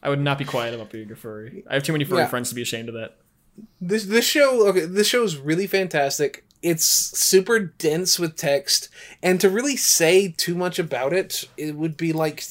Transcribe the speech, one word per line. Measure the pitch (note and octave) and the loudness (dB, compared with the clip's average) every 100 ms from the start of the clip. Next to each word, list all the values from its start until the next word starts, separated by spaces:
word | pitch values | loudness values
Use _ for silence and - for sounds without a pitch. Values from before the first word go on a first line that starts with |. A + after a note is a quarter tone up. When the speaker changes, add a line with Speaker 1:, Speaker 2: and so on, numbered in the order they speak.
Speaker 1:
I | C#3+ | -2
would | C#3 | -2
not | C#3+ C#3 | 0 -2
be | C3 | -2
quiet | C3 A#2 | -4 -4
about | A#2 G#2+ | -6 -12
being | A2+ G#2+ | -14 -14
a | A2 | -14
furry. | A#2+ G#2+ G#2+ - - | -14 -14 -14 -18 -4
I | C3+ | -4
have | |
too | C#3+ | -2
many | D#3 | -2
furry | C#3+ F#3 | 0 0
Speaker 2:
Yeah. | D3+ | 0
Speaker 1:
friends | B2 B2 | -2 -4
to | B2 | -6
be | |
ashamed | A#2+ A#2 A#2 | -6 -6 -8
of | A2+ | -10
that. | A2 _ _ _ _ - - _ | -12 _ _ _ _ -20 -20 _
Speaker 2:
This, | F3 G#3+ G3 | -4 -4 2
this | A3 A#3+ | 2 2
show, | D#4 C#4 B3+ G#3 | 4 4 6 4
okay, | F#3 E3 | 4 0
this | F#3 G#3 | 0 2
show | B3 | 2
is | A3+ D3+ | 0 -2
really | C#3 E3 G3 | -2 -2 0
fantastic. | G3 F#3 D#3+ C#3 - D3 - _ _ | 0 0 0 0 0 -2 -4 _ _
It's | E3+ E3 - | -2 0 2
super | - - - - F#3+ F#3+ A#3 | 2 0 -2 4 4 4 0
dense | F#3 _ D#3+ D#3 F#3 - | 0 _ 0 0 0 0
with | F3 D#3+ | -2 -2
text, | D#3+ C#3+ - - - - - - | 0 0 0 -2 -2 -18 -20 -4
and | F3 F#3 | 0 4
to | F#3+ | 4
really | G3 C4+ C4+ | 2 -2 -2
say | - - E3 F#3 G3 E3 | 2 4 6 6 4 -2
too | - F3 | -4 -2
much | F3+ E3+ | -2 -2
about | E3 B2+ C3 | -4 -2 0
it, | F3+ - - - - | 0 -2 -6 -10 -10
it | D3+ D3 | -8 -4
would | D#3+ D3+ | -6 -4
be | E3 | -4
like | D#3+ D#3 D3+ - | -2 -2 -4 -12